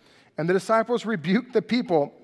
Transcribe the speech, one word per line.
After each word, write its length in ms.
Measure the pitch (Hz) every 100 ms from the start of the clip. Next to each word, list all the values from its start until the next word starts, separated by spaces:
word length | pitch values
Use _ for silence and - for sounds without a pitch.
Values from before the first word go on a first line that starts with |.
| _ _ _ -
And 100 | 165
the 60 |
disciples 500 | 185 185 220 220 240
rebuked 480 | 202 208 147 202 254
the 80 | -
people." 540 | - 233 - 165 143 -